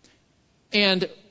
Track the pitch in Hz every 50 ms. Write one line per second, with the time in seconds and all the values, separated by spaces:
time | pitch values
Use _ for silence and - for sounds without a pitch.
0 | _ _ _ _ _ _ _ _ _ _ _ _ _ _ - 208 208 196 190 185
1 | 185 - - - - _